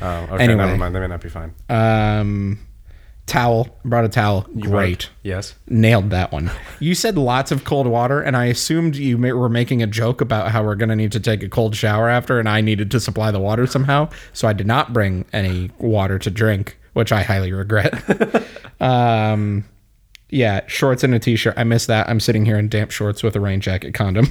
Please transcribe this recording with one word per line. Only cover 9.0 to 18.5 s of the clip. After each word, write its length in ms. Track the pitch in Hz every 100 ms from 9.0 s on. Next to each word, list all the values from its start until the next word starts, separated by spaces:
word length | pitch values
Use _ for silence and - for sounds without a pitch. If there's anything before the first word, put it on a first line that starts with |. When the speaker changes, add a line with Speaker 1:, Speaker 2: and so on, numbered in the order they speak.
| 139 120
Speaker 2:
ma-, 120 | 123
were 160 | 123 123
making 320 | 117 120 123
a 60 | 110
joke 320 | 107 113 123
about 300 | 113 107 90
how 120 | 110
we're 120 | 107 101
gonna 220 | 113 110
need 160 | 107
to 60 | 104
take 220 | 104 107
a 60 | 95
cold 260 | - 110 107
shower 340 | 110 104 117
after, 300 | 123 120 123
and 80 | 110
I 100 | 107
needed 300 | 107 104 101
to 80 | 123
supply 320 | 110 107 110
the 80 | 101
water 260 | 98 113 127
somehow. 440 | 135 135 139 151 - -
So 140 | - 113
I 60 |
did 140 | 104 101
not 240 | 127 -
bring 320 | 120 98 92 -
any 380 | 107 95 90 92 -
water 400 | 113 107 95 95
to 100 | 104
drink, 480 | 101 110 98 101 - -
which 180 | 117 110
I 120 | 107
highly 280 | 90 98 92
regret. 400 | 95 98 107 - - -
<laughs> 380 | 202 214 233 -